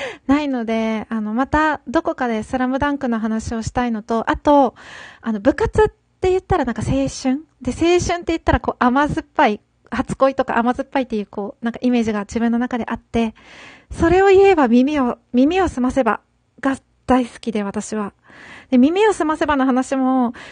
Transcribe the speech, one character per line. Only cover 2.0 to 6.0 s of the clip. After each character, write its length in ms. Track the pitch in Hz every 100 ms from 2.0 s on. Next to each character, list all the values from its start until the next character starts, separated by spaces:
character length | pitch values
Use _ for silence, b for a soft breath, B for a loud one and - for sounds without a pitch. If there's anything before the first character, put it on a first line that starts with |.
こ 140 | 339 320
か 120 | 247
で 160 | 220
ス 140 | 214 262
ラ 100 | 254
ム 120 | 262
ダ 120 | 285
ン 60 | 285
ク 120 | 262
の 100 | 233
話 360 | 220 220 - 233
を 60 |
し 100 | 220
た 140 | - 247
い 60 |
の 120 | 226
と、 260 | 202 226 -
あ 80 | 302
と、 380 | - 294 254 - B B B B
あ 100 | -
の、 80 | 214
部 140 | 214
活 300 | 294 453 -
っ 40 | 427 -